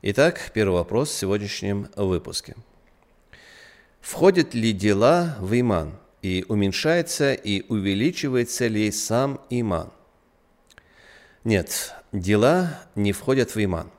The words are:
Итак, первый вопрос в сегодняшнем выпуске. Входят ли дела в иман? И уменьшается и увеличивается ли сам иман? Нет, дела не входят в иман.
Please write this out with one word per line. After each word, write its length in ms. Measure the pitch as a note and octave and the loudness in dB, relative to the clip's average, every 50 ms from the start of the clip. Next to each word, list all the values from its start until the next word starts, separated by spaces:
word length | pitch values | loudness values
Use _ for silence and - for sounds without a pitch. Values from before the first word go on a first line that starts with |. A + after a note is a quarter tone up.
Итак, 500 | - G2 G2+ - C#3 E3+ F3 - - - - | -2 -2 2 4 4 4 4 -2 -12 -6 0
первый 220 | A2 G#2+ G2 F2+ | 2 2 4 4
вопрос 340 | F2 E2+ - G2 A2+ C#3+ D3+ | 2 2 2 0 0 0 0
в 40 | - | -4
сегодняшнем 760 | - - F#2+ G2+ G#2 G2+ G2+ - - - G2 G2+ G2+ G2+ - - - | -4 -2 0 0 0 -2 -4 -8 -6 -4 -4 -4 -4 -4 -8 -6 -4
выпуске. 580 | G2+ F#2+ F#2 F2 - - - - - - - - - _ _ _ _ _ _ _ _ _ _ _ _ _ - - - - - - - - - _ _ _ _ _ | -2 0 0 -2 -2 -6 -10 -10 -10 -10 -18 -20 -20 _ _ _ _ _ _ _ _ _ _ _ _ _ -20 -20 -20 -20 -20 -20 -20 -20 -20 _ _ _ _ _
Входят 540 | - - - - D#3 F#3+ F#3+ F3 D#3+ - - | -14 -12 -4 4 4 4 6 4 0 0 0
ли 180 | A#2+ A2 A2+ | 0 0 0
дела 640 | G#2+ F#2 F#2+ G#2+ G2+ G2 A2 B2+ E3 F3 F3 E3+ D3+ G#2+ | 0 2 2 2 2 4 4 4 4 4 2 -2 -4 -6
в 180 | F#2 F#2 A2 B2 | -4 0 0 2
иман? 380 | B2 A#2+ G#2 E2+ D#2 D2+ D2+ - _ _ _ _ | 2 2 2 0 -2 -4 -10 -14 _ _ _ _
И 240 | - F#2+ F#2 F#2 F#2 - | -6 -2 -2 -2 -2 -2
уменьшается 840 | A2 G#2 G2+ G2 F#2 - - D3+ E3 F3+ G3 F3 - - D3+ C#3 C3 | 0 2 2 0 0 0 0 0 2 2 0 -2 -2 0 0 0 0
и 300 | - - G2+ G2+ G2 - - | -2 -2 -2 -2 -2 -2 -2
увеличивается 1000 | A2+ G#2+ F#2+ G2+ G2 G2 A#2 D#3+ F3+ - - C#3+ B2+ B2 B2 A#2 - - B2+ A#2 | -4 -2 0 0 0 2 2 0 0 -2 -4 -2 0 0 0 0 -2 -2 -2 0
ли 220 | A2 G#2 G#2+ G#2+ | 0 0 0 0
сам 500 | G2+ - - - A2 A#2+ C3 C#3 C#3 - - - | -2 -4 -4 -2 0 0 0 0 -4 -8 -8 -4
иман? 420 | A#2+ A#2+ A#2+ G#2+ F2+ E2 D#2+ - - _ _ _ _ _ _ _ _ _ _ _ _ _ _ _ - - _ _ _ _ - - - - - - _ _ _ | -4 -2 0 0 -2 -2 -4 -6 -16 _ _ _ _ _ _ _ _ _ _ _ _ _ _ _ -20 -20 _ _ _ _ -20 -20 -20 -20 -20 -20 _ _ _
Нет, 500 | A2 A2 G2 E2+ - - - - - - - - _ - | 2 2 2 2 0 -6 -8 -8 -10 -14 -18 -20 _ -8
дела 680 | G#2 F2 F#2 G#2 G#2 A2 B2+ E3 F#3 F3+ E3+ D3 - - - _ | -6 0 2 2 4 6 4 4 4 0 -2 -6 -10 -16 -14 _
не 160 | - G2+ G2+ | -2 0 0
входят 440 | G2 - - - C3 C3+ B2 - - | 0 -2 0 0 2 2 2 0 0
в 80 | A2 G#2 | -2 -2
иман. 280 | G2 F2+ E2 E2+ F2 - | -2 -2 -4 -6 -10 -16